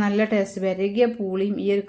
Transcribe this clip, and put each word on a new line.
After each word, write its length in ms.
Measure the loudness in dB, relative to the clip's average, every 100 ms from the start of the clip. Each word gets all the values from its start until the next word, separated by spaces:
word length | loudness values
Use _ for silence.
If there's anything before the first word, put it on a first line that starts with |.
നല്ല 220 | 2 2
ടേസ്റ്റ്. 380 | 2 0 0 -2
വിരകിയ 420 | -2 0 0 2 2
പൂളിയും 500 | 0 -4 -2 -2 -2
ഈ 60 | 0
ഒരു 120 | 0